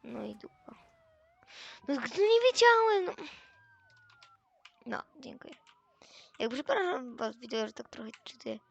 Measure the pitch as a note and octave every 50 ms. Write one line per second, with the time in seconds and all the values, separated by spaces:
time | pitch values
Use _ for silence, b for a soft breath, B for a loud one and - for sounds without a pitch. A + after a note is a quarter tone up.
0 | - A3+ A#3 A3+ G#3+ G#3+ G#3+ G#3 - - _ _ _ - A3 - - _ _ _
1 | _ _ _ _ _ _ _ _ - B B B B B B B B - C#4+ C4
2 | A#3 C4+ - F4 G4+ G#4+ A4+ A#4 A#4+ B4+ B4 - A#4 A#4+ A#4 A4+ A4+ A4+ G#4 G4
3 | F#4 F4 - - B D4 B B B B B B _ _ _ _ _ _ - C6+
4 | C6+ _ - F#5 F5+ - _ _ _ _ _ _ _ - _ _ - A#3+ - -
5 | - _ _ D#4 C4 - - - - - - _ _ - _ _ _ _ _ B
6 | B B B B B B B - G3+ A3+ A#3+ C4+ D4 - - G#4+ F#4 F4 - C4+
7 | B3+ B3 A#3 A#3+ A3+ A3 A3+ A#3 B3 A3+ A3 A3+ A3 A3 A3 - A#3 - - -
8 | A3+ A3 - - _ - - - - - A3 A3 _ _